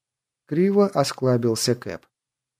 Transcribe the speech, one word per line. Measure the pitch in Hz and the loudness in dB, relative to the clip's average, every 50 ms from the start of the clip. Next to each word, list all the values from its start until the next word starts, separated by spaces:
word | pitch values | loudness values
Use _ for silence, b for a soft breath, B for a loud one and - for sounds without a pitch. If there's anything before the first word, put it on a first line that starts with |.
| _ _ _ _ _ _ _ _ _ | _ _ _ _ _ _ _ _ _
Криво | - 147 160 185 196 196 202 202 | -4 -2 0 2 2 4 2 2
осклабился | 196 - 143 139 - - - 131 127 123 120 120 117 113 - - 127 120 | 2 2 -2 -2 -2 -2 -2 0 0 2 2 2 0 -2 0 0 -2 -2
Кэп. | 123 - 104 85 - _ _ _ _ _ _ _ _ _ _ _ | -2 -4 -12 -12 -12 _ _ _ _ _ _ _ _ _ _ _